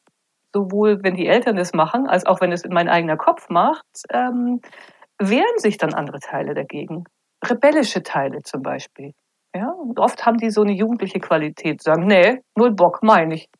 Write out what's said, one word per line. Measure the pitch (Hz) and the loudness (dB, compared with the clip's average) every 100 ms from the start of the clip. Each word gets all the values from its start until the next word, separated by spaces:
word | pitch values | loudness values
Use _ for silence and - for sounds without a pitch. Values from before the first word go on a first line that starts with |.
| _ _ _ _ _ | _ _ _ _ _
sowohl | 202 185 202 214 202 | -4 -2 2 2 2
wenn | 196 180 | 0 0
die | 165 | 2
Eltern | 226 240 196 | 2 2 -2
das | 180 | -2
machen, | 165 156 240 269 | 0 0 0 0
als | 185 190 | 0 2
auch | 190 | 0
wenn | 180 | 0
es | 175 - | -2 -2
mein | 175 175 | 0 2
eigener | 170 165 156 | 0 0 -2
Kopf | - - - | -2 -2 0
macht, | - 226 311 - - - | 2 2 0 -8 -20 -6
ähm, | 240 254 247 240 247 - - - _ _ - | -4 -2 -2 -2 -4 -8 -20 -20 _ _ -6
wehren | 196 247 440 466 | 0 2 0 0
sich | 214 - | -2 -2
dann | - | -4
andere | 151 143 139 | -4 -8 -10
Teile | - 135 139 | -10 -8 -6
dagegen. | 143 143 147 139 165 175 _ _ _ | -8 -8 -10 -10 -12 -14 _ _ _
Rebellische | - 240 285 302 233 185 | -6 2 4 4 0 -4
Teile | - 147 139 147 | -6 -4 -4 -6
zum | - 143 | -10 -8
Beispiel. | 135 135 - - 139 - _ _ _ | -8 -8 -12 -18 -20 -20 _ _ _
Ja, | 180 240 | -8 -8
und | 370 262 240 | -8 -6 0
oft | 220 - - | 0 2 0
haben | 226 | 0
die | 226 | 0
so | 214 | 2
eine | 208 | 2
jugendliche | 190 220 240 190 - | 2 0 -2 -4 -6
Qualität, | - 160 151 - 165 147 | -2 -2 -2 -6 -6 -4
sagen, | 160 160 190 | 0 2 4
"Nee, | 190 190 262 - 214 | 6 6 2 -4 2
null | 240 | 2
Bock, | 196 233 - | 4 2 4
mein | 220 196 160 | 4 4 4
ich. | 160 - | -4 -10